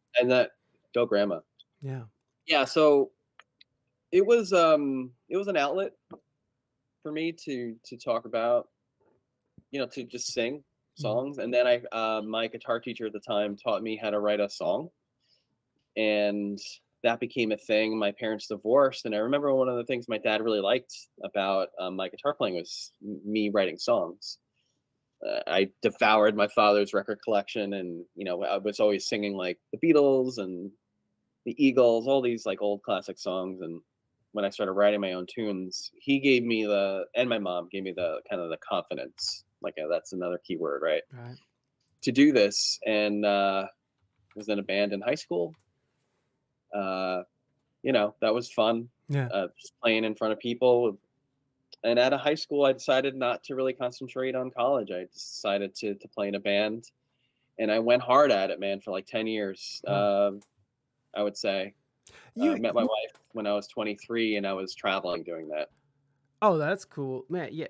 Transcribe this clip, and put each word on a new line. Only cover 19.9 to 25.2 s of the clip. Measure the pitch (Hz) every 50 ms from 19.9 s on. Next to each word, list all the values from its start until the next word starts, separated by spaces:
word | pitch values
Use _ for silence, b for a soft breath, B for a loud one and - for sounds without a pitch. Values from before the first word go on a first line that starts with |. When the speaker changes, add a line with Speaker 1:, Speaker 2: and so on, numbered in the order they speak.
| 131 120 117 117
Speaker 1:
my | 110 104
dad | - 110 110 107
really | 110 117 107 101
liked | 98 98 120 127 - - - - - - _ -
about, | - 90 - 101 95 98 98 95 92 - - 87
um, | 92 92 95
my | 95 95 90
guitar | - - - 143 147
playing | - 131 98 90
was | 85 85 - - - - - _ _
m-, | 95 104 101 71 -
me | 104 107 110 107 104
writing | 101 104 95 87 85 90
songs. | - 123 120 101 87 87 87 - - - - - _ _ _ _ _ _ _ _ _ _ _ _ _ _ _ _